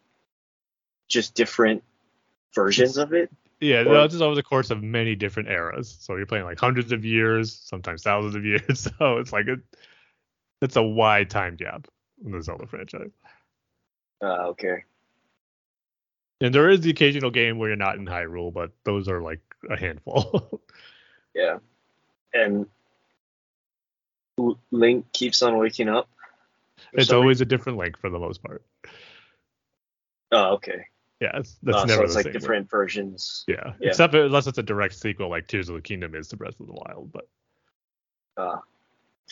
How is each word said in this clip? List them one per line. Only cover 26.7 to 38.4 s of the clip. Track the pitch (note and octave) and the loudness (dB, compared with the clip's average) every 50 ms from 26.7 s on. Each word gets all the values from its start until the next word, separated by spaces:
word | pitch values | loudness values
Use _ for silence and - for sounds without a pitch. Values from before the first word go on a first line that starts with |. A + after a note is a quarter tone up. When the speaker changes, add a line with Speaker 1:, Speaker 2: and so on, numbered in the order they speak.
| _ _ - _ - | _ _ -16 _ 0
Speaker 1:
or | C3+ | 2
Speaker 2:
It's | C3 B2 | 4 6
Speaker 1:
something? | C3 B2 | 6 6
Speaker 2:
always | B2+ C3+ C3 B2 | 6 6 6 4
a | C3 | 2
different | B2 C3 B2 - C3+ B2 | 0 0 -2 -2 -4 -6
Link | G#2 F2 F2 D#2+ | -6 -6 -8 -8
for | - - F#2+ | -8 -8 -8
the | F2 E2+ | -6 -6
most | E2+ E2+ F#2 - - | -8 -8 -10 -10 -14
part. | - - - _ _ _ _ - - - - - - - - _ _ _ _ _ _ _ _ _ _ _ _ _ _ _ _ _ _ _ _ _ - | -16 -16 -16 _ _ _ _ -20 -20 -20 -20 -20 -20 -20 -20 _ _ _ _ _ _ _ _ _ _ _ _ _ _ _ _ _ _ _ _ _ 2
Speaker 1:
Oh, | - G#2+ G2+ - G2+ | 4 4 4 4 2
okay. | G2+ - G2 F#2+ F2+ - _ _ _ _ _ _ - | 0 -2 -8 -12 -12 -12 _ _ _ _ _ _ -6
Speaker 2:
Yeah, | A#2 - - | -6 -4 -4
it's, | C#3 C3+ - - - - | -6 -8 -10 -12 -8 -2
that's | C3 G#2+ | 0 2
Speaker 1:
Oh, | G#2 G2 | 2 4
Speaker 2:
never | A2+ A2 A2 | 4 4 4
Speaker 1:
so | G#2+ | 4
it's, | E2+ E2+ | 2 2
Speaker 2:
the | |
Speaker 1:
like, | G#2+ G2+ | 0 -2
Speaker 2:
same | - - | -2 -4
Link. | A#2 | -6
Speaker 1:
different | - - A2+ G2+ G2 - | -4 -2 -2 -2 -2 -2
versions. | A2 G#2 G2 F2+ G2 G#2 G2 G2 F#2+ F#2 - - - - - | -2 -2 -2 -2 -2 -6 -8 -8 -10 -12 -12 -12 -12 -10 -6
Speaker 2:
Yeah. | - - - - - - - | -6 -6 -6 -6 -12 -8 -2
Speaker 1:
Yeah. | - G2 | -2 0
Speaker 2:
Except | - - E3+ E3 C#3+ | 4 6 4 6 6
unless | D#3 D3 C#3 C3+ C#3+ C#3 | 4 4 6 4 2 2
it's | C#3 B2+ | 0 -4
a | - A2 | -6 -4
direct | G2+ G#2 G2+ G2+ F#2+ - | -4 -2 -2 -2 -2 -4
sequel | - - A2 G2 - G2 F2 | -6 -8 -8 -6 -6 -6 -6
like | F2 E2+ E2 | -6 -6 -6
Tears | - - G2+ F#2 F2 | -6 -6 -6 -6 -6
of | F2 | -10
the | E2 | -12
Kingdom | D#2 - G#2 F#2 F2 E2 D#2 | -10 -10 -10 -10 -10 -10 -10
is | D#2 D#2 - | -12 -12 -12
to | - | -14
Breath | G2+ - G2 - - | -14 -12 -14 -14 -16
of | - | -18
the | - - | -18 -16
Wild, | - - - - - - D3 | -16 -16 -16 -16 -16 -18 -16
but | - - - _ _ _ _ _ _ _ _ _ _ _ _ _ _ _ _ _ _ _ _ _ - | -16 -16 -18 _ _ _ _ _ _ _ _ _ _ _ _ _ _ _ _ _ _ _ _ _ -12
Speaker 1:
Uh, | - | -10